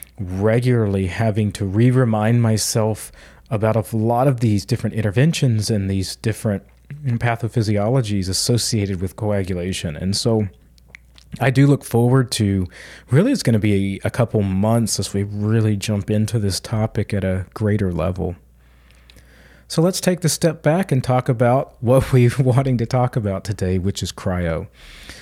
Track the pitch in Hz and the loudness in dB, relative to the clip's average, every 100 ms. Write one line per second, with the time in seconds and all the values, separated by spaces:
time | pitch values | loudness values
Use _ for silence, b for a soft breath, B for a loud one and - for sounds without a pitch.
0 | B - 90 92 107 117 123 120 107 98 | B -12 -8 -2 2 2 2 2 2 0
1 | 95 87 113 104 104 - 101 98 123 127 | -2 0 -2 0 -2 -2 -2 2 4 4
2 | 123 110 107 120 117 110 - 120 110 107 | 2 2 2 2 2 0 0 0 0 -2
3 | - B B B B 110 110 110 104 113 | -8 B B B B -2 0 0 -2 -2
4 | 110 120 139 123 120 104 - 117 110 110 | 0 2 2 2 2 0 0 -4 -2 -2
5 | 104 98 151 - 139 110 101 110 95 98 | -2 2 2 2 2 0 0 -2 0 -2
6 | 92 - 113 104 113 98 - _ _ 147 | -4 -4 -4 -2 -2 -4 -6 _ _ -10
7 | 143 117 120 113 113 - 104 104 104 135 | -4 -2 -2 -2 -2 -2 0 0 2 0
8 | 107 101 92 92 - 120 - 113 101 95 | 0 -2 -2 -4 0 0 0 -2 -2 -4
9 | 95 - 107 101 92 90 90 95 85 76 | -6 -6 -4 -2 -2 -4 -4 -6 -6 -6
10 | 90 98 123 113 104 - _ _ _ - | -4 -2 0 0 -2 -6 _ _ _ -20
11 | - - - - 123 127 139 139 - 117 | -20 -20 -18 -2 0 4 4 4 0 0
12 | 120 135 120 - 104 98 90 B B B | 4 2 0 0 0 0 -2 B B B
13 | - 131 220 277 - 113 104 98 98 98 | 0 2 2 2 2 2 2 2 0 -4
14 | 110 - 117 110 98 95 107 117 110 - | -6 -2 0 0 0 0 2 2 0 -2
15 | 101 101 101 104 104 113 110 104 98 104 | -4 -4 -4 -4 0 2 2 0 -2 -4
16 | 92 107 107 117 101 87 - 110 110 - | 0 0 0 0 -2 -4 -4 -4 -2 -2
17 | 101 101 95 92 92 - 107 104 95 85 | -4 -2 -2 -4 -6 -4 0 0 0 -2
18 | 85 92 87 90 - _ b b b b | -2 -2 -6 -6 -16 _ b b b b
19 | b b b b b b b - 165 185 | b b b b b b b 0 0 0
20 | - 185 160 - 170 156 147 165 190 135 | -2 0 -2 0 0 0 0 0 2 0
21 | - 127 127 117 123 131 - - 113 135 | 2 0 2 2 2 2 -2 -4 2 4
22 | - 131 120 - 131 120 139 120 117 127 | 6 4 4 4 2 2 2 0 0 0
23 | 123 - 104 95 - 98 92 92 92 - | 0 0 -2 -4 -6 -4 0 0 0 -4
24 | 92 - - 90 85 80 95 B B B | -6 -6 -4 -2 -2 -2 -6 B B B
25 | B B | B B